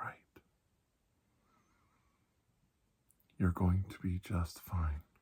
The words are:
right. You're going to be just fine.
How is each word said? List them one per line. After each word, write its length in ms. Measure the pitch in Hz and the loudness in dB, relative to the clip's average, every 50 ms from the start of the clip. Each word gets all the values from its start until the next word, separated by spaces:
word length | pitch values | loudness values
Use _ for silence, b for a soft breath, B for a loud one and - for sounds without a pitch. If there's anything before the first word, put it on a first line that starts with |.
| - | -10
right. 120 | - - - - _ - - - _ _ _ _ _ _ _ _ _ _ _ _ _ _ _ _ _ b b b b b b b b b b b b b b b b b b b b b b _ _ _ _ _ _ _ _ _ _ _ _ _ _ - _ _ _ _ | -10 -10 -12 -18 _ -20 -20 -20 _ _ _ _ _ _ _ _ _ _ _ _ _ _ _ _ _ b b b b b b b b b b b b b b b b b b b b b b _ _ _ _ _ _ _ _ _ _ _ _ _ _ -20 _ _ _ _
You're 140 | - 101 90 | 2 2 2
going 340 | 87 - 92 87 90 95 95 - | 4 4 4 4 4 4 2 -2
to 100 | - - | -6 -6
be 200 | - 98 90 90 - | -4 -2 -2 -2 -2
just 360 | - 98 87 85 - - - | -2 -2 -2 -2 -2 -6 -10
fine. 420 | - - - 87 80 78 73 73 - _ _ _ | -10 -6 -2 0 0 0 -2 -4 -8 _ _ _